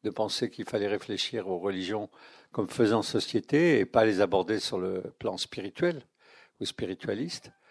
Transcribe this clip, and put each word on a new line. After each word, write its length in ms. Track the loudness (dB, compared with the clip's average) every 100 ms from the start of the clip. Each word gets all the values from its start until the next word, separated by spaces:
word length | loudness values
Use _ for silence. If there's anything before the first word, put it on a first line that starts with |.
de 60 | -6
penser 400 | -2 -2 0 -4
qu'il 160 | -4 -4
fallait 220 | -2 0
réfléchir 600 | -2 -4 -4 -4 -4 -4
aux 100 | -2
religions 500 | -2 -2 -2 -4 -6 -14 -20 -20 _
comme 160 | -4 -4
faisant 360 | 2 4 4
société 720 | 2 -2 0 -4 2 4 6 4
et 80 | 4
pas 200 | 6 6
les 160 | 6
aborder 380 | 4 4 2 -2
sur 200 | -2 -2
le 240 | -2 -4 -6 -6
plan 180 | -6 -4
spirituel 640 | -8 -8 -10 -2 -2 -2 -12 _ _ -20 -20 _
ou 60 | -8
spiritualiste. 880 | -6 -6 -6 -4 -4 -4 -8 -14 _ _